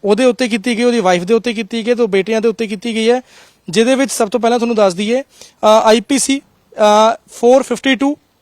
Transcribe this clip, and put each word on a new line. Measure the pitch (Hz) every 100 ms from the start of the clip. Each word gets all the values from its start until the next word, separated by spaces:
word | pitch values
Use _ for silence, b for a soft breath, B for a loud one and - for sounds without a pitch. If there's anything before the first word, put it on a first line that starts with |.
ਉਹਦੇ | 202 208
ਉੱਤੇ | 254 226 247
ਕੀਤੀ | 220 247 226
ਗਈ, |
ਉਹਦੀ | 240 233
ਵਾਈਫ | 185 180
ਦੇ | 180
ਉੱਤੇ | 226 247
ਕੀਤੀ | 220 202 233 220
ਗਈ, |
ਦੋ | 240 226
ਬੇਟਿਆਂ | 190 190 220
ਦੇ | 226
ਉੱਤੇ | 214 220
ਕੀਤੀ | 202 233
ਗਈ | 220 226
ਹੈ, | 254 - b b b -
ਜਿਹਦੇ | 180 226
ਵਿੱਚ | 262 269
ਸਭ | - 214
ਤੋਂ | 247
ਪਹਿਲਾਂ | 226 240
ਤੁਹਾਨੂੰ | 233 214
ਦੱਸ | 196
ਦਈਏ, | 170 208 247
ਅ, | - B B B
ਆਈ | 214 220 220 233
ਪੀ | - 277
ਸੀ, | - 277
ਅ, | - _ _ - 214 214 220 - _
ਫੋਰ | - 240 269
ਫਿਫਟੀ | - 226 269
ਟੂ, | 247 277 294 _ _